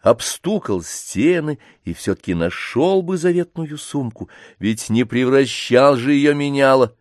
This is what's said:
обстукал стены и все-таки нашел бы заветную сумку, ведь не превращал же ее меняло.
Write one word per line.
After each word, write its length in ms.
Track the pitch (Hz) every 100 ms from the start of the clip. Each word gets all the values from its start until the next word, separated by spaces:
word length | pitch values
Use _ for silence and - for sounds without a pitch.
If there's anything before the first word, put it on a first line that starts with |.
обстукал 800 | - 117 - - 170 214 - 95
стены 760 | 82 - - 92 143 175 151 143 _ _
и 80 | -
все-таки 400 | 85 - 95 -
нашел 680 | 87 85 - - 120 170 190
бы 160 | 175 185
заветную 580 | 175 175 170 - 160 147
сумку, 540 | - 147 123 110 147 - - _
ведь 300 | 98 110 -
не 160 | 110
превращал 920 | 117 120 127 135 131 - - 120 139 135
же 180 | 127
ее 180 | 143 147
меняло. 640 | 147 143 139 135 135 120 _